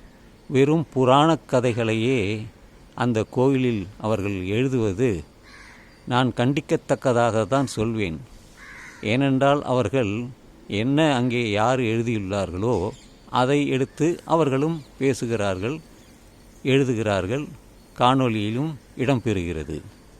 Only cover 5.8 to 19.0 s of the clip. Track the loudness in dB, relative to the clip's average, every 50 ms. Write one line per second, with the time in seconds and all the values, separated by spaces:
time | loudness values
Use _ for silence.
5.8 | -20 -20 -20 -16 -8 -2 0 0 2 0 0 0 0 0 0 -2 -2 -2 -2 -2
6.8 | 0 -2 -2 0 0 0 2 4 2 2 2 0 0 0 0 -2 -2 -2 -2 -2
7.8 | -2 -2 -2 -2 -2 -4 -4 -8 -12 -16 -20 -20 -20 -20 -20 -20 -20 -20 -20 -20
8.8 | -20 -20 -16 -8 -4 -2 0 2 2 2 2 2 4 4 2 2 0 0 0 0
9.8 | 0 0 0 0 -2 0 -2 -4 -6 -10 -12 -16 -20 -20 -20 -20 -12 -6 -4 -2
10.8 | 0 2 2 2 4 4 2 2 0 0 0 0 -2 0 0 2 2 2 2 2
11.8 | 0 0 0 0 0 0 -2 -2 -2 -2 -2 -2 -2 -4 -4 -2 -2 0 0 0
12.8 | -2 -4 -6 -10 -18 -20 -20 -20 -14 -4 -2 0 0 2 2 0 0 0 0 -2
13.8 | -2 -4 -2 -2 -2 -2 -2 -2 -4 -2 0 2 2 2 2 0 0 -2 -2 -6
14.8 | -8 -14 -8 -2 0 0 0 0 -2 -4 -2 -2 -2 -2 -2 -2 -4 -6 -6 -8
15.8 | -12 -18 -20 -20 -20 -20 -20 -20 -20 -20 -20 -20 -20 -20 -18 -8 -2 2 2 4
16.8 | 4 2 0 0 0 0 0 0 0 -2 -4 -6 -6 -10 -14 -18 -20 -20 -20 -20
17.8 | -20 -14 -4 0 2 4 4 4 2 0 0 -2 -2 -4 -4 -4 -4 -6 -6 -10
18.8 | -16 -16 -8 -4